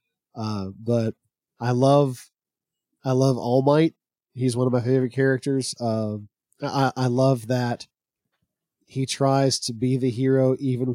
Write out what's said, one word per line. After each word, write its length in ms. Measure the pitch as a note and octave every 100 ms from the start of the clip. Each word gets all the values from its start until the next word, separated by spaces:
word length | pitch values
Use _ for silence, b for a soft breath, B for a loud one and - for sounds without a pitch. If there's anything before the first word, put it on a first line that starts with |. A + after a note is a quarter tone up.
| _ _ _ -
Uh, 340 | A2 G#2+ F#2+ G2
but 360 | A2+ A#2+ A2 - _ _ _ -
I 120 | A#2+
love, 580 | B2 C3+ C#3+ C#3+ B2+ - _ _ _ _ _ _ _ C3+
I 60 |
love 260 | C3 C3+ B2
All 240 | A#2+ C3
Might. 320 | C3+ D3 D#3+ - _ _ _
He's 240 | B2+ B2+ A#2+
one 100 | B2+
of 60 |
my 80 | A#2+
favorite 320 | A#2 C3 B2+
characters. 640 | C3 C3+ C3 C#3+ C3+ B2 -
Um, 480 | A#2 A2 G#2+ G#2+ G#2 _ _ -
I, 300 | C#3+ C#3 C3 -
I 120 | C3
love 400 | B2 C3+ B2+ A2
that 400 | B2+ B2 A#2+ - _ _ _ _ _ _ _ _ _ _
he 200 | C3+ C3
tries 540 | - C#3 C3+ C#3 -
to 120 | -
be 240 | A2+ B2+ C3
the 120 | C3
hero 460 | A2+ C3 C3+ C3 C3
even 300 | C#3 B2 B2+